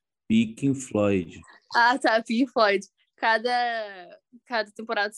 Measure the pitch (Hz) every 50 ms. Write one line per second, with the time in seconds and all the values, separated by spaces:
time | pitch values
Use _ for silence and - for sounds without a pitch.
0 | _ _ _ _ _ - 107 110 117 110 113 - 139 139 135 135 - - - 107
1 | 104 101 101 95 87 - - 98 87 - - - _ _ - - 233 240 254 269
2 | - 285 220 226 233 - 226 226 277 254 - 262 220 202 202 196 196 - _ _
3 | _ _ _ _ - 233 220 220 220 247 247 240 240 240 233 226 214 208 196 185
4 | 175 170 - 196 _ _ - 233 _ - 254 226 214 208 - - 220 220 233 208
5 | 202 208 208